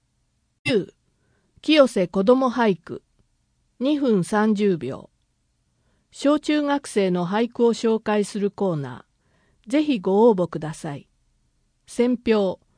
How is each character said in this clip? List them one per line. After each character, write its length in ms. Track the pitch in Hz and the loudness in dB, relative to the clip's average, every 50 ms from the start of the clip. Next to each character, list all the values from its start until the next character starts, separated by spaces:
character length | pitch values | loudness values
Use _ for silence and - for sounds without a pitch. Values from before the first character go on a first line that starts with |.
| _ _ _ _ _ _ _ _ _ _ _ _ - | _ _ _ _ _ _ _ _ _ _ _ _ -4
九、 280 | - 262 196 160 - - _ _ _ _ _ _ _ _ _ _ _ _ _ | 0 0 0 0 -2 -8 _ _ _ _ _ _ _ _ _ _ _ _ _
清 260 | - - 311 302 269 247 | 0 2 4 4 4 4
瀬 220 | - 202 180 - | 2 0 -2 0
子 160 | - 196 196 | 0 0 2
ど 100 | 208 247 | 4 4
も 160 | 262 269 247 | 4 2 0
俳 260 | 226 254 233 214 180 - | 0 0 0 0 0 -2
句。 260 | _ - 123 - - _ _ _ _ _ _ _ _ _ _ _ _ _ _ - 240 | _ -12 -14 -14 -14 _ _ _ _ _ _ _ _ _ _ _ _ _ _ -4 -2
二 140 | 277 311 277 | 0 0 0
分 260 | 285 247 220 190 170 | 2 2 2 2 0
三 300 | - 214 208 214 220 214 | 0 0 0 0 2 0
十 240 | 196 214 196 180 156 | 2 2 0 0 -2
秒。 320 | 117 127 131 - - - _ _ _ _ _ _ _ _ _ _ _ _ _ _ _ _ _ _ _ _ | -4 -8 -10 -12 -14 -20 _ _ _ _ _ _ _ _ _ _ _ _ _ _ _ _ _ _ _ _
小 280 | - - - 277 302 302 | -10 -2 0 2 2 2
中 220 | - - 302 302 | 0 -2 -2 -2
学 240 | 294 285 285 277 - | 0 -2 -2 -4 -4
生 240 | - - 214 196 185 | -4 -2 0 0 0
の 160 | 180 180 175 | 0 -2 -2
俳 260 | 170 202 214 247 240 | -2 -2 -2 -2 -4
句 140 | - - 240 | -2 0 0
を 80 | 233 220 | 0 0
紹 260 | - - 226 220 220 | 0 0 -2 -2 -2
介 260 | - - 208 208 202 | -2 -2 -2 -2 -2
す 140 | - - 208 | -4 -4 -4
る 120 | 196 196 | -4 -4
コ 220 | - - 202 190 165 | -4 -4 -4 -2 -2
ー 20 | |
ナ 300 | 147 139 123 123 - - _ _ _ _ _ _ _ _ _ _ _ _ | -4 -6 -10 -12 -16 -20 _ _ _ _ _ _ _ _ _ _ _ _
ー。 60 | 214 | -2
ぜ 120 | 247 302 302 | -2 0 0
ひ 160 | 302 262 202 | 0 -2 -2
ご 300 | 175 196 190 202 226 247 | -2 0 2 4 4 4
応 60 | 214 | 4
募 120 | 180 175 165 | 2 0 -4
く 120 | - 156 | -6 -8
だ 160 | 156 151 156 | -10 -10 -10
さ 220 | - - 156 143 - | -10 -12 -12 -12 -14
い。 120 | - _ _ _ _ _ _ _ _ _ _ _ _ _ _ _ _ - | -16 _ _ _ _ _ _ _ _ _ _ _ _ _ _ _ _ -6
選 280 | - - 240 247 254 - - | -2 0 0 0 0 -2 0
評、 360 | 226 220 208 196 185 - - _ _ _ | 0 2 2 2 0 -2 -6 _ _ _